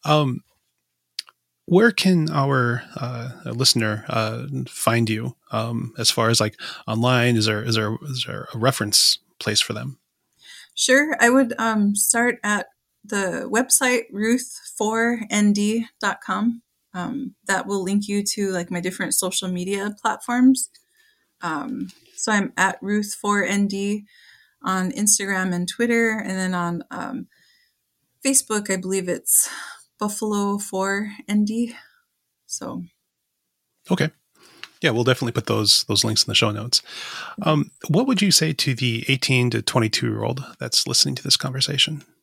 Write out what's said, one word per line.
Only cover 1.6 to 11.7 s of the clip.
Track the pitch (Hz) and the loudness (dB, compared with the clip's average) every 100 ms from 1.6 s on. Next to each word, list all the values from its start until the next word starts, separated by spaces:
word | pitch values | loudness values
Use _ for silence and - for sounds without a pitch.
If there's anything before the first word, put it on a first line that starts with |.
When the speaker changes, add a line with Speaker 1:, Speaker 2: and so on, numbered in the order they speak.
| - | 4
Speaker 1:
where | 170 233 | 6 6
can | - 190 180 156 | 4 4 4 2
our, | 156 139 135 120 120 - - | 0 2 2 2 0 -6 -10
uh, | 123 123 120 - | -8 -8 -10 -10
listener, | 131 117 127 117 110 107 - | -10 0 2 2 0 -2 -4
uh, | 113 110 117 139 135 127 | -2 -2 -4 -8 -8 -8
find | - - 117 113 | -2 0 2 2
you, | 110 123 - _ | -2 -4 -10 _
um, | 113 113 117 120 - | -6 -4 -6 -8 -2
as | 110 | 0
far | - 113 | 2 2
as, | 113 | 2
like, | 107 - - - - | 0 -4 -14 -14 -6
online? | 110 123 127 123 117 | -2 2 4 4 2
Is | 107 | 2
there, | 107 | -2
is | 110 110 | -2 0
there, | 107 110 | 0 -4
is | 147 127 - | -8 -8 -8
there | 104 - | -8 -10
a | 117 | 0
reference | 120 135 208 - - - _ _ | 0 2 0 2 2 0 _ _
place | - 208 | -2 0
for | - | 0
them? | 127 135 131 _ _ _ _ - - - | -4 -8 -12 _ _ _ _ -20 -20 -18
Speaker 2:
Sure. | - - 262 294 277 | -6 2 4 4 2
I | 240 | 4
would, | 254 254 233 | 6 4 0
um, | 226 | 0